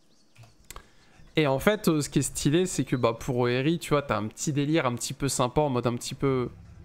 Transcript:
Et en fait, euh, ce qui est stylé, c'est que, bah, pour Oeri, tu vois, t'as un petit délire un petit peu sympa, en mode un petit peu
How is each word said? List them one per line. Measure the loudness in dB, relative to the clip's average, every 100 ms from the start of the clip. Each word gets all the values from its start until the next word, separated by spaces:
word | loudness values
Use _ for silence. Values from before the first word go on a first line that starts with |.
| _ _ _ -20 -20 _ -20 -20 -20 -20 -20 -20 -6 0
Et | 2
en | 2
fait, | 2 2 2
euh, | 2
ce | 2
qui | 0
est |
stylé, | 0 0 2 2
c'est | 0 -2
que, | -2 2
bah, | 0
pour | 0 -2 0
Oeri, | 2 2 0 -2
tu | 0
vois, | 0
t'as | 0 -2
un | -4
petit | -6 -4
délire | -2 0 0 0
un |
petit | -2 -6
peu | -4 -2
sympa, | 0 0 2
en | 2
mode | 2 0
un |
petit | -2 -6
peu | -4 0 0 -2 -8 -20 -20